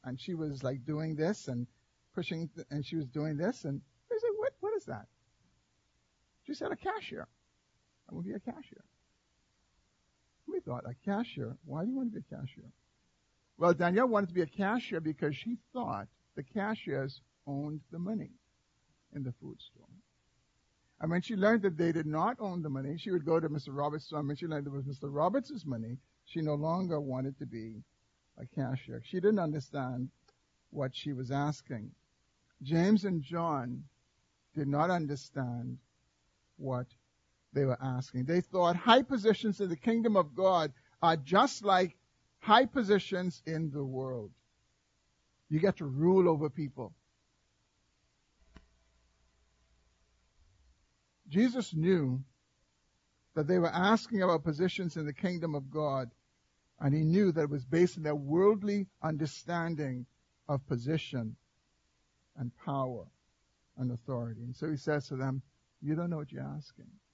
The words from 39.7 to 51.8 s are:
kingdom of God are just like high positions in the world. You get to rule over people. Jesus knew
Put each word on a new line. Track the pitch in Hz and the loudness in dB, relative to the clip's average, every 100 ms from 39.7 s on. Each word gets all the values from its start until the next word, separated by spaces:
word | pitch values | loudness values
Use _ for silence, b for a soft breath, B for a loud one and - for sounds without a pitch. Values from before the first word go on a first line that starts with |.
| 165 | 0
kingdom | 233 233 226 202 | 2 2 4 4
of | 151 | 4
God | 135 190 180 147 - b b | 4 4 6 2 -4 b b
are | 170 165 | 4 4
just | 135 190 269 - | 4 6 6 2
like | 202 185 185 - _ _ _ _ | 4 4 4 -2 _ _ _ _
high | - 220 269 | 6 8 8
positions | 269 196 202 - 180 180 - - | 2 4 4 2 -2 -2 -4 -6
in | 160 160 | -4 -4
the | 143 | -4
world. | 135 131 131 123 104 - _ _ _ _ _ _ _ _ _ _ - | -4 -4 -4 -6 -8 -16 _ _ _ _ _ _ _ _ _ _ -2
You | 156 | 2
get | 190 - | 2 0
to | |
rule | 143 135 170 190 175 | -4 2 6 8 6
over | 156 151 | 4 0
people. | 151 147 131 107 - _ _ _ _ _ _ _ _ _ _ _ _ _ _ _ - _ _ _ _ _ _ _ _ _ _ _ _ _ _ _ _ _ _ _ _ _ _ _ _ _ _ - | -4 -6 -6 -12 -12 _ _ _ _ _ _ _ _ _ _ _ _ _ _ _ -20 _ _ _ _ _ _ _ _ _ _ _ _ _ _ _ _ _ _ _ _ _ _ _ _ _ _ -2
Jesus | 160 254 247 190 | 4 4 2 -2
knew | 156 | 0